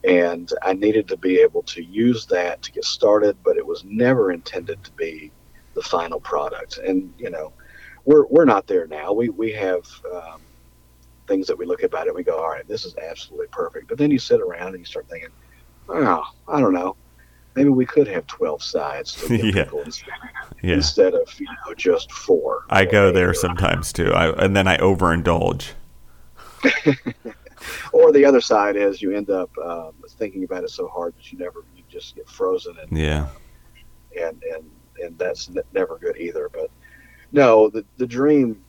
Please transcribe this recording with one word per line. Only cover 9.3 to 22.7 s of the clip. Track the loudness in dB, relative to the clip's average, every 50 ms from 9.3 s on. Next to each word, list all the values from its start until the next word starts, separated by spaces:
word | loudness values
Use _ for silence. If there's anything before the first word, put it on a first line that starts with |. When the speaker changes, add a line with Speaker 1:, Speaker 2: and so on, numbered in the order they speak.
| -4 -4 -6 -6 -4
Speaker 1:
have, | -4 -4 -2 -4 -4 -6 -10 -20 -16 -14 -12
um, | -12 -12 -14 -16 -20 -20 -20 _ _ _ _ _ _ _ _ _ _ _ _ _ _ _ _
things | -2 -2 -2 0
that | -4 -6
we | -6 -4
look | -6 -4 -2 -2
about | -2 -2 -2 -4
it | -4
and | -4
we | -2 -4
go, | -4 -2
"All | -2 -4 -4
right, | -6 -8 -10
this | -10 -10 -10 -10
is | -12 -14
absolutely | -14 -12 -12 -14 -16 -18 -16 -10 -12 -12 -10
perfect." | -6 -8 -8 -8 -8 -14 -10
But | -10 -2 0
then | 2 2
you | 2 0
sit | 2 2 2 2
around | 2 -2 -6 -8 -10 -10
and | -12 -14
you | -16
start | -12 -12 -12 -12
thinking, | -12 -16 -16 -16 -18 _ -20 _ _ _ _ _ _ _ _ -14
"Oh, | -6 -2 0 2 2 2 0 -2 -10 -14 _ _
I | -4 0 0
don't | 2 2 2
know. | 0 -2 -6 -8 _ _ _ _ _ -20 _ _ _ _ _ _
Maybe | 2 2 4
we | 4 2 0
could | 2 2 2 2
have | 2 -2 -8 -8
twelve | -10 -6 -4 -4 -4 -4 -6 -10
sides | -6 -6 -4 -4 -4 -8 -8 -10 -12 -12
to | -10 -2 -2 0
give | 2 2
Speaker 2:
<laughs> | 2 2
Yeah. | 0 0
Speaker 1:
people | -2 -4 -8
instead, | -8 -8 -12 -16 -14 -16 -16 -16 -16 -16 -16 -16 -16 -16 -14 -6 -2
Speaker 2:
Yeah. | 0 0
Speaker 1:
instead | 2 0 0 2 4 4 4 4
of, | 0 -2 -4 -8 -14
you | -12
know, | -12 -12 -14 -14 -14 -12
just | -2 0 0 0 0 -2 -8
four." | -16 -14 0 0 0 2 2 -4 -6 -6 -6 0